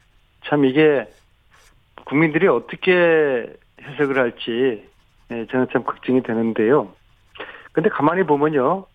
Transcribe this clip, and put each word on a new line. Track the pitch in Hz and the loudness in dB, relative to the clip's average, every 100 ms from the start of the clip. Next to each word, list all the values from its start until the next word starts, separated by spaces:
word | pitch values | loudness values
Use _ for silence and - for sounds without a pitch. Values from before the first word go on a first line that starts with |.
| _ _ _ _ - | _ _ _ _ -4
참 | 147 135 | 0 2
이게 | 135 156 139 107 - _ _ _ _ _ _ _ - - | 4 2 2 -2 -14 _ _ _ _ _ _ _ -20 -4
국민들이 | 135 165 147 185 | 0 2 2 2
어떻게 | 120 - 175 - 180 175 160 147 127 - - _ - | 0 -2 -6 0 2 4 2 2 -2 -6 -14 _ -20
해석을 | 131 147 143 135 | -12 -4 -2 0
할지, | 120 113 - 117 131 107 - _ _ _ - | 0 -2 -6 -2 -2 -2 -10 _ _ _ -14
예, | 120 110 | -12 -4
저는 | 131 139 | -2 0
참 | 131 | -2
걱정이 | 117 - - 127 | -4 -8 -2 0
되는데요. | 123 113 113 110 110 147 104 - _ _ _ - - - - | 0 -2 -2 0 2 2 0 -10 _ _ _ -20 -18 -20 -10
근데 | - 190 | -2 -2
가만히 | - 147 175 | 0 0 0
보면요 | 170 143 151 151 127 190 190 | 0 2 2 2 0 -2 -6